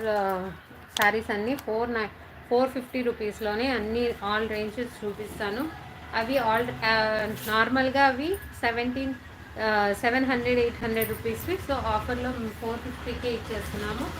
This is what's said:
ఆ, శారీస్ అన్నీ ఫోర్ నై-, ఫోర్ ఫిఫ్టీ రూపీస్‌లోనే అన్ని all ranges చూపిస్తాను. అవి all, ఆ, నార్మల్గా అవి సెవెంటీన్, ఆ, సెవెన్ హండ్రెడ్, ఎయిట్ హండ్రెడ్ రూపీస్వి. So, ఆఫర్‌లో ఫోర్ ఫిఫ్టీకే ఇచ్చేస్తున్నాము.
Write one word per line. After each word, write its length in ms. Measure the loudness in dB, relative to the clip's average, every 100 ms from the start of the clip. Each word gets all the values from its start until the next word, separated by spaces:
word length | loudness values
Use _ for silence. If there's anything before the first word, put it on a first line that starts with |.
| 0
ఆ, 420 | 2 2 0 -2 -8 -16 -20 -6 2
శారీస్ 300 | 4 2 0
అన్నీ 220 | -2 -2
ఫోర్ 380 | -2 -2 -2 0
నై-, 140 | -2 -4 -8 -18 -14 0
ఫోర్ 200 | 4 4
ఫిఫ్టీ 320 | 0 -4 -2
రూపీస్‌లోనే 640 | -2 -2 -4 -2 -2 0 0
అన్ని 400 | 0 0 0 0
all 420 | 0 0 0 0
ranges 380 | -2 -4 -4 -8 -6
చూపిస్తాను. 640 | -8 -6 -8 -6 -4 -2 -4 -8 -14 -14 -6
అవి 200 | -2 0
all, 360 | 2 4 4 2
ఆ, 580 | 0 4 4 4 2 0 -4 2
నార్మల్గా 600 | 4 6 4 4 6 6
అవి 300 | 6 0 -2
సెవెంటీన్, 760 | -6 -2 0 0 0 -2 -4 -6 -10 -16 -12 -2
ఆ, 340 | 2 4 4 2
సెవెన్ 260 | 2 4 4
హండ్రెడ్, 340 | 2 4 4
ఎయిట్ 240 | 2 0
హండ్రెడ్ 240 | 0 0 0
రూపీస్వి. 480 | -2 -4 -4 -2 -2
So, 160 | -2
ఆఫర్‌లో 600 | -2 0 0 0 -2 -2
ఫోర్ 460 | -4 -6 -4 -4 -4
ఫిఫ్టీకే 560 | -6 -8 -8 -4 -4
ఇచ్చేస్తున్నాము. 760 | -4 -4 -6 -6 -6 -4 -4 -6